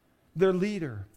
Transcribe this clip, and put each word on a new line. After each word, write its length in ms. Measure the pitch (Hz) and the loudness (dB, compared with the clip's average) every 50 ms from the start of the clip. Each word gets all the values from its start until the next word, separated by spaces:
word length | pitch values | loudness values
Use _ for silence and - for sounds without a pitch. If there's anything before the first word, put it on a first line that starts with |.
| _ _ _ _ _ _ _ | _ _ _ _ _ _ _
their 160 | 160 190 190 185 | 2 2 4 4
leader, 560 | 180 185 214 208 196 165 135 113 104 98 - _ | 2 0 -2 -2 -4 -6 -8 -8 -10 -12 -14 _